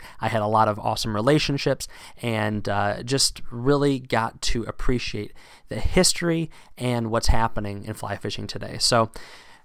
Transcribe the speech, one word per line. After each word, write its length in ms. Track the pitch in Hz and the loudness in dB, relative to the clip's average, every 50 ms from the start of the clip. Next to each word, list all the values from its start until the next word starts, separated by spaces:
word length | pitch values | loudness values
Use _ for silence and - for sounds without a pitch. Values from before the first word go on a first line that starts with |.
| - - - - | -6 -14 -8 -6
I 80 | 113 113 | -4 -2
had 140 | 117 110 | 0 0
a 40 | 104 | 0
lot 220 | 107 110 110 110 107 | 2 4 4 4 4
of 100 | 104 104 | 2 0
awesome 360 | - 113 110 - - 113 107 | -2 -4 -2 -2 -2 -2 -2
relationships, 720 | 104 113 135 151 151 - - 139 135 - 139 135 - - - - - - - - - | 0 2 4 4 4 2 0 -2 0 0 -2 -2 -2 -6 -12 -14 -16 -20 -20 -12 -8
and, 480 | - 120 113 107 107 107 107 104 101 104 | -6 -4 -2 0 0 -2 -2 -2 -2 -2
uh, 340 | 101 101 101 104 - - | 0 0 0 0 -2 -4
just 380 | 127 120 135 135 - - - - - - | -4 -2 0 2 0 0 -2 -4 -8 -8
really 480 | 117 117 120 139 147 139 143 143 139 123 | -6 -2 2 2 4 4 4 2 0 0
got 440 | 131 - 123 113 113 117 - - | -2 -2 -2 0 0 -2 -4 -4
to 220 | - - - 117 104 | 0 0 0 0 -2
appreciate 680 | 107 - - - - 127 117 - - - 107 104 - - - - - - - - - | -4 -6 -2 0 2 2 0 0 -4 -6 -6 -8 -10 -12 -18 -20 -20 -20 -18 -12 -10
the 100 | 110 113 | -4 0
history 720 | - - - 190 180 - - - 170 170 165 165 160 - - - - - - | 2 4 4 4 4 4 2 0 0 0 0 0 -2 -6 -8 -14 -20 -18 -10
and 340 | - 127 123 120 117 117 110 | -4 -2 -2 0 0 0 0
what's 180 | 113 117 - - | 0 2 4 6
happening 580 | - 117 113 113 - 110 104 101 101 101 101 | 6 6 6 4 2 -2 -4 -4 -6 -8 -8
in 80 | 107 104 | -10 -10
fly 240 | - 107 101 101 - | -8 -8 -8 -6 -6
fishing 280 | - 107 - 107 104 | -6 -6 -6 -6 -8
today. 300 | - - 107 107 - 80 - | -8 -8 -10 -10 -10 -6 -2
So 320 | - - 127 117 110 107 - - - - - - - - - - | 0 2 4 4 2 0 -2 -10 -18 -18 -20 -20 -20 -20 -20 -20